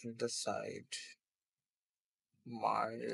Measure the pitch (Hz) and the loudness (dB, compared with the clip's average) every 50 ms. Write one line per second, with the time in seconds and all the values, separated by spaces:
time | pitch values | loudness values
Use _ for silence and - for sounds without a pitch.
0 | - 117 117 113 120 117 - - - - 101 101 104 - - - - - - - | -8 -6 -2 0 0 0 0 0 0 0 0 0 0 -2 -4 -6 -8 -8 -8 -8
1 | - - - - _ _ _ _ _ _ _ _ _ _ _ _ _ _ _ _ | -8 -10 -14 -18 _ _ _ _ _ _ _ _ _ _ _ _ _ _ _ _
2 | _ _ _ _ _ _ _ _ - 123 120 110 110 110 107 110 110 113 113 117 | _ _ _ _ _ _ _ _ -12 -8 -2 2 2 4 4 4 4 2 0 0
3 | 120 117 | -2 2